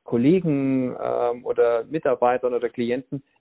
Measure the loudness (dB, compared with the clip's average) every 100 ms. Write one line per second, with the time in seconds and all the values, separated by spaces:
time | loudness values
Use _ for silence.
0 | -4 2 4 4 2 0 0 0 -2 -4
1 | -4 -2 -2 -4 -4 2 2 2 -2 -4
2 | -2 2 2 2 -2 -2 -4 -4 -4 -4
3 | -6 -12 -12 _